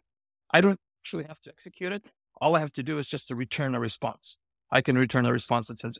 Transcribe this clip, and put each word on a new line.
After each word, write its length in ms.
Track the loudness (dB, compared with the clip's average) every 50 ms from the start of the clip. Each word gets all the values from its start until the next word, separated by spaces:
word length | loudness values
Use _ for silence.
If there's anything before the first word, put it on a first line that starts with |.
| _ _ _ _ _ _ _ _ _ 4
I 100 | 6 6
don't 180 | 6 6 4 0 _ _ _ _
actually 220 | -14 -10 -10 -10 -10
have 180 | -10 -14 -20
to 80 | _ -20
execute 440 | -20 _ -20 -20 -14 -10 -8 -8 -8
it. 180 | -10 -12 -16 _ _ _ _ _ 0
All 160 | 2 4 4
I 40 | 4
have 140 | 2 -2 -6
to 100 | -6 -6
do 160 | -4 -4 -6
is 80 | -6
just 220 | -6 -8 -8 -8 -8
to 60 | -6
return 380 | -6 -6 -6 -4 -4 -2 -2 -2
a 60 | -2
response. 580 | -2 -4 -4 -4 -6 -6 -6 -8 -10 -12 -12 -12 _ _ _ _ _ _
I 120 | 0 2
can 160 | 2 4 4
return 280 | 4 2 2 2 2 2
a 60 | 2
response 360 | 2 0 0 0 0 0 -2 -4
that 100 | -10 -10
says, 180 | -10 -10 -10 -2